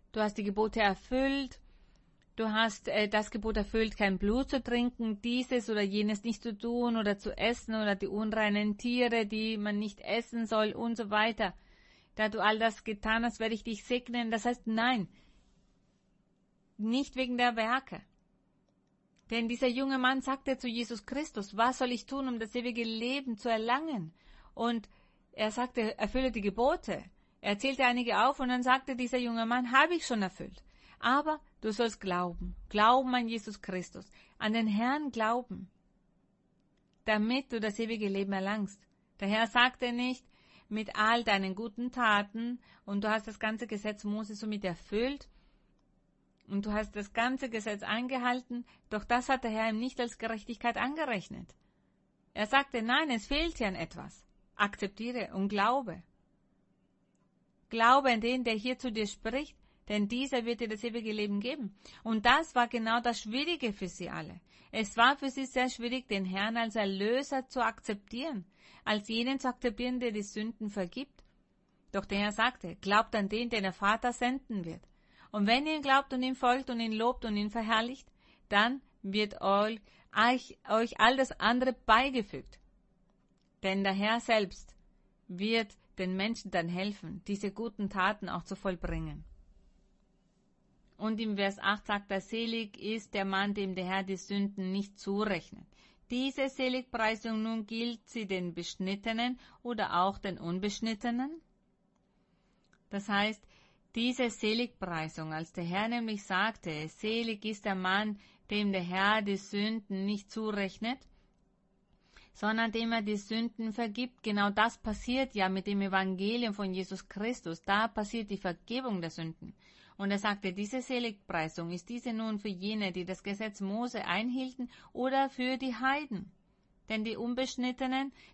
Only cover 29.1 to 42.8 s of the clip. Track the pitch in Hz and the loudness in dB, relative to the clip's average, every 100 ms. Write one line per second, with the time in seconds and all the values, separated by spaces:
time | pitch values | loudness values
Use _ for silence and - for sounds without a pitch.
29.1 | 254 240 233 226 247 247 262 311 349 - | 0 0 0 0 0 4 6 6 4 0
30.1 | 233 190 - 151 - - - - - 233 | 0 -2 -4 -12 -14 -20 -20 -20 -4 2
31.1 | 269 302 311 - _ 214 208 233 - 190 | 2 2 -2 -6 _ -4 0 0 -2 -2
32.1 | 175 180 175 180 - - 208 214 254 254 | -2 -2 -4 -8 -10 -4 4 6 6 4
33.1 | 247 233 226 214 202 - 185 175 - - | 0 0 -4 -8 -12 -8 -6 -8 -12 -18
34.1 | - - - 214 226 220 208 240 285 302 | -20 -20 -6 0 2 2 2 2 0 -2
35.1 | 226 220 240 247 196 190 _ _ _ _ | 0 2 2 -2 -10 -14 _ _ _ _
36.1 | _ _ _ _ _ _ _ _ _ - | _ _ _ _ _ _ _ _ _ 0
37.1 | 214 214 254 277 226 214 202 226 226 208 | 2 2 0 0 -2 -2 -2 -2 -2 0
38.1 | 196 196 196 190 214 196 - _ _ _ | 0 0 0 0 -2 -2 -6 _ _ _
39.1 | - 196 214 226 247 247 247 247 240 247 | -6 0 2 4 6 6 4 -2 0 -2
40.1 | 254 - _ _ - - 214 214 - 214 | -2 -8 _ _ -20 -8 -6 -4 2 4
41.1 | 233 233 196 190 185 233 226 247 254 233 | 4 4 2 2 -2 -6 -6 -6 2 4
42.1 | 202 202 226 233 247 - - | 6 4 -2 -4 -6 -10 -16